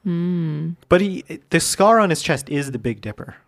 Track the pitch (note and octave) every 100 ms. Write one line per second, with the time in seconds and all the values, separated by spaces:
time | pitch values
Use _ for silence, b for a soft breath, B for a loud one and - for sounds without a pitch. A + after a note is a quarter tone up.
0 | G3 E3+ F3 F3+ E3 D3+ D#3+ E3+ _ F3+
1 | G3+ F#3 - E3 _ E3 - - G3+ A3+
2 | G3+ D#3 - C#3 - C#3+ C#3 B2 A#2 G2+
3 | G#2 G#2 - -